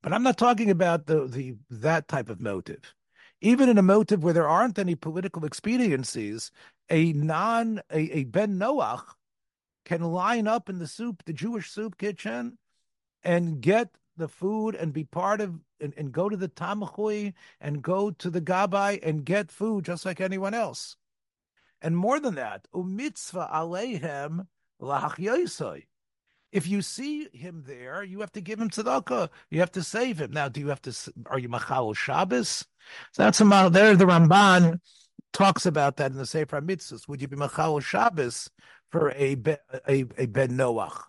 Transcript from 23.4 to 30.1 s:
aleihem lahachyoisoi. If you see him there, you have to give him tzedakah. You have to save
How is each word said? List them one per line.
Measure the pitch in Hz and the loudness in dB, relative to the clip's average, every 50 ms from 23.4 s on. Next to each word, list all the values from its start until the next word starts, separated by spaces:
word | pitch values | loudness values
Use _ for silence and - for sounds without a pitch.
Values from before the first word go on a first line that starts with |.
| 160 - | -8 -4
aleihem | - 156 165 170 175 185 226 262 226 156 131 165 143 139 143 151 160 170 190 _ _ _ _ _ _ _ | -4 -6 -4 -4 -6 -6 -6 -6 -6 -8 -8 -8 -8 -8 -8 -6 -6 -8 -8 _ _ _ _ _ _ _
lahachyoisoi. | 123 131 143 139 - 151 - - 175 208 247 339 359 202 - - 147 101 76 67 _ _ _ _ _ _ _ _ _ _ _ _ _ _ | -8 -4 -4 -4 -4 -6 -6 -6 -4 -2 -2 -2 -2 -4 -6 -8 -8 -8 -10 -12 _ _ _ _ _ _ _ _ _ _ _ _ _ _
If | - 196 147 | -4 -4 -2
you | 175 202 202 | 0 -4 -4
see | 175 - - - 269 294 302 294 302 - | -4 -6 -10 -10 -8 -8 -8 -8 -10 -12
him | _ 123 156 185 170 165 139 | _ -18 -16 -16 -16 -16 -18
there, | 123 143 123 123 127 147 190 | -18 -18 -16 -14 -14 -12 -12
you | 202 190 185 202 | -12 -12 -12 -12
have | 214 - | -12 -12
to | _ 214 | _ -12
give | 175 180 220 214 | -10 -10 -6 -4
him | 226 214 | -4 -4
tzedakah. | - 220 220 240 254 262 190 - 254 233 180 156 _ - _ _ | -4 -4 -2 -2 -2 -2 -2 -2 -2 -2 -2 -4 _ -20 _ _
You | 156 160 | 0 0
have | 180 170 | 0 0
to | - 185 | -2 -8
save | 156 - - 220 247 262 | -8 -6 -4 -4 -2 -2